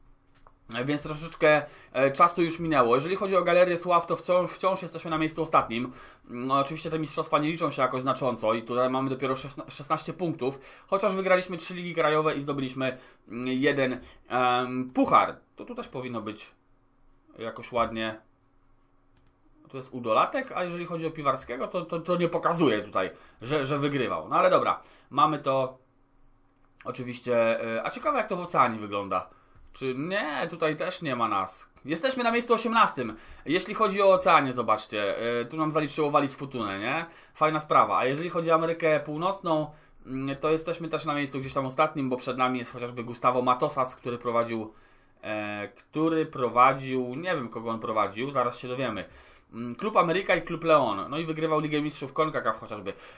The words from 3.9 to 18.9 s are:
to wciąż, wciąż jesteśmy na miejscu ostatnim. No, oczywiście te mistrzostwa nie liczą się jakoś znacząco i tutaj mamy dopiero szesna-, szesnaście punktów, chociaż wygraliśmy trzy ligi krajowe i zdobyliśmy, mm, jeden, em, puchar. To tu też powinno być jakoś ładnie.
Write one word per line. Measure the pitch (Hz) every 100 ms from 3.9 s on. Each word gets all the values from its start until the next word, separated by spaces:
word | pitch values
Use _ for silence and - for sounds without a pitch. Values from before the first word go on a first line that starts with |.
| 170 170
to | 165
wciąż, | - 180 170
wciąż | - 190 185
jesteśmy | 170 165 170
na | 156
miejscu | 156 160
ostatnim. | 156 147 - 113 127 - - -
No, | - 123 131 139
oczywiście | 139 160 170
te | 160
mistrzostwa | 151 - 156 151
nie | 151
liczą | 170 156
się | 139
jakoś | 131 131
znacząco | 131 127 135 117 110
i | 117
tutaj | 113 120 127
mamy | 131 135
dopiero | 131 131 131
szesna-, | 143 - -
szesnaście | - 143 156 -
punktów, | 160 175 - 127 139 - - -
chociaż | 190 208 190
wygraliśmy | 185 185 180 175
trzy | -
ligi | 180 175
krajowe | 165 156 151 156 139
i |
zdobyliśmy, | 143 139 131 131 131 127 - - -
mm, | 120 127
jeden, | 131 143 139 131 127 - - -
em, | 123 127 123 127 127 127
puchar. | - 269 123 - - _ -
To | -
tu | 120
też | 113
powinno | 135 127 117
być | 107 107 - _ _ _ _ _ _ _ _ -
jakoś | 113 - 117
ładnie. | 117 113 113 110 107 _ _ _ _ _ _ _